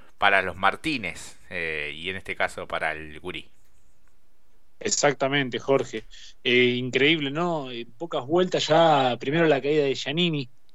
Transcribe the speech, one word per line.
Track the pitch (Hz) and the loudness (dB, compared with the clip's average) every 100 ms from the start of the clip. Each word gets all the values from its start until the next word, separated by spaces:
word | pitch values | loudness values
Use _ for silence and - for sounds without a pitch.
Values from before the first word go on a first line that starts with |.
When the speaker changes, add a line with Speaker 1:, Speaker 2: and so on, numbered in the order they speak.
| - - | -14 2
Speaker 1:
para | 101 98 | 4 6
los | 92 87 | 2 0
Martínez, | 98 98 160 135 90 78 - - - | 0 0 -4 -4 -6 -8 -12 -14 -10
eh, | 92 82 78 73 | -6 -4 -4 -6
y | 76 87 | -6 -6
en | 95 | -6
este | 92 | -6
caso | 92 95 - 87 | -2 -2 -4 -6
para | 82 80 | -4 -2
el | 78 78 76 | -4 -10 -10
Gurí. | 90 80 - - - - - - - - - - - - - - | -10 -10 -12 -16 -16 -16 -16 -16 -16 -16 -16 -16 -16 -16 -16 -8
Speaker 2:
Exactamente, | 104 - 147 131 135 143 127 113 | -4 2 2 2 0 0 0 -2
Jorge. | - 135 120 110 - - - - | 2 2 2 -8 -10 -14 -16 -6
Eh, | 131 123 123 123 | 2 6 6 2
increíble, | 123 127 143 165 139 | 0 2 4 4 0
¿no? | 147 175 156 131 | -2 0 -2 -4
En | 120 120 | -10 -10
pocas | - 165 151 127 | -10 -6 -4 0
vueltas | 175 180 151 - | 2 2 2 4
ya, | 160 165 139 127 120 | 6 8 6 4 0
primero | 127 160 160 | 0 4 6
la | 135 | 4
caída | 143 151 | 4 2
de | 139 | 2
Giannini, | 120 135 156 175 147 127 - - | 0 -2 0 2 0 -4 -12 -18